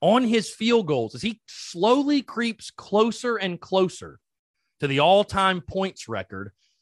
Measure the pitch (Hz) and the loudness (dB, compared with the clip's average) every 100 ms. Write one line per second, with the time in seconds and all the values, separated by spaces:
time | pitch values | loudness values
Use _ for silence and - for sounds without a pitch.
0 | 165 247 233 226 - - 220 233 156 131 | 2 4 2 0 -2 -4 2 2 2 -2
1 | 110 120 220 214 _ - - 175 214 277 | -2 -6 -8 -8 _ -18 -14 0 2 4
2 | 285 285 - 220 233 - - - - 202 | 2 0 -2 -4 -4 -4 -16 -18 -2 2
3 | 226 - 247 214 190 175 - 190 185 - | 2 0 -4 -4 -4 -6 -2 0 0 -4
4 | 156 135 _ _ _ _ _ - 143 135 | -18 -20 _ _ _ _ _ -8 -2 2
5 | 160 202 202 196 190 180 - 190 190 - | 6 6 4 2 2 0 -4 -4 -4 -8
6 | - 104 95 95 101 _ _ _ | -10 -8 -8 -12 -14 _ _ _